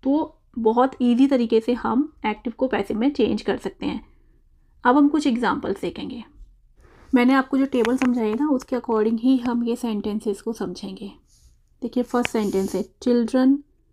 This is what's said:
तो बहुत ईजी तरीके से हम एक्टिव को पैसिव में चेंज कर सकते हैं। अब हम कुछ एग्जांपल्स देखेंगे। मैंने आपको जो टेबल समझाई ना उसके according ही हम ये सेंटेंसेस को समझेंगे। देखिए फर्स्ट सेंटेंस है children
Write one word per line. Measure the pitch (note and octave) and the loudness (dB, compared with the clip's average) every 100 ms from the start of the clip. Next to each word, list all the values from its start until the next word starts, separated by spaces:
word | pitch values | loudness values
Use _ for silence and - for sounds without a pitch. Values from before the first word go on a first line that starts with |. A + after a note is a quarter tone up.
तो | C4 D4 D#4 _ _ - | -2 0 -2 _ _ -2
बहुत | A3 A#3 C4 - | 2 4 2 2
ईजी | B3 A#3+ C4+ | 2 4 4
तरीके | C4+ A3+ A3+ | 2 2 2
से | A3+ | 2
हम | A#3+ A3+ A#3 D#4 - G#3+ | -2 0 0 -2 -4 -6
एक्टिव | G#3+ B3 - | -6 -8 -4
को | C4 | -2
पैसिव | G3+ G3+ G#3+ | -2 -4 -2
में | C4 | -2
चेंज | C#4+ G#3+ G#3+ | 0 0 0
कर | - F#3 | -4 -4
सकते | F#3 - - | -6 -8 -8
हैं। | - - _ _ _ _ _ _ _ | -8 -12 _ _ _ _ _ _ _
अब | B3 C#4 | 2 4
हम | D4 | 4
कुछ | D#4 C#4+ | 4 0
एग्जांपल्स | A#3 G#3+ - - G3 | 0 0 -2 -4 -6
देखेंगे। | F3+ - - A#3+ - - - _ _ _ - - - B3 | -8 -8 -10 -12 -16 -20 -20 _ _ _ -20 -20 -2 2
मैंने | B3 | 4
आपको | C4+ C4 C4+ | 2 2 0
जो | C4+ | 0
टेबल | B3+ A#3 B3+ | 0 0 2
समझाई | B3+ B3 G#3+ | 0 0 -2
ना | A3+ D4+ | 0 0
उसके | C4 - B3 | 0 -2 -6
according | B3 A3 G#3+ A3+ | -2 0 0 0
ही | B3 C4 | 2 2
हम | A#3+ A#3+ | 0 -2
ये | A#3 A#3+ | -2 -4
सेंटेंसेस | A#3 G#3 G#3+ G#3 A3 G3 | -4 -4 -4 -4 -4 -6
को | - | -6
समझेंगे। | A3 F#3 F3+ G3 F#3+ G3+ - _ _ _ _ _ _ | -8 -8 -8 -12 -12 -14 -16 _ _ _ _ _ _
देखिए | A#3 B3 | -6 -4
फर्स्ट | A#3+ A#3+ A#3+ | -2 -2 -2
सेंटेंस | A3+ G#3 F#3+ G3 G3 | -2 0 -2 -2 -4
है | G#3+ _ | -6 _
children | B3+ A#3+ A3+ C4 C4 C#4+ - _ _ | 0 2 2 2 2 2 -2 _ _